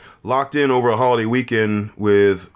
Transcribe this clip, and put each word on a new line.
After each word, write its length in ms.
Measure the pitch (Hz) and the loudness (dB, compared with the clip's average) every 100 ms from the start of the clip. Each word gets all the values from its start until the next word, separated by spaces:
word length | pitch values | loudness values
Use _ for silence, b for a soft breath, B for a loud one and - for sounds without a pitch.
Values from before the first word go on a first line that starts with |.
| B B | B B
locked 320 | 104 131 139 | -6 -4 -2
in 160 | 147 139 | -2 0
over 200 | 127 120 | 2 0
a 60 | 110 | 0
holiday 280 | 127 120 | 0 0
weekend 680 | 110 127 120 113 107 104 104 - | 0 -2 -2 -2 -2 -2 -6 -4
with 540 | 104 101 101 92 90 | 0 4 4 0 -6